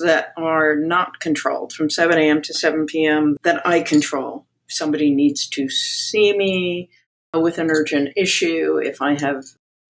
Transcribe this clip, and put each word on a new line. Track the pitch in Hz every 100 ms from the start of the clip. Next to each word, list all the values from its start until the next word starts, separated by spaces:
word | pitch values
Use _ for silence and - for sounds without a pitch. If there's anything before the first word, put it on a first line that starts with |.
that | 170 156 - 170
are | 160 160 156 147
not | 160 180 185 -
controlled, | 165 147 139 143 -
from | - 151
seven | - 170 165
A | 151
M | 151
to | 147
seven | - 160 156
P | 151 160 156
M, | 151 151 147
that | 175 165 180
I | 170
control. | 170 151 - 139 123 120 - _ -
If |
somebody | - 156 147 147
needs | 139 143 143 -
to | 143 135
see | - - - - 214 202 202
me | 196 185 180 175 180 _ _ _ _
with | 165 165 170
an | 165
urgent | 156 151 147 139 202
issue, | 185 - 170 165 156 156
if | 135 -
I | 139 147
have | 143 135 135 - _ _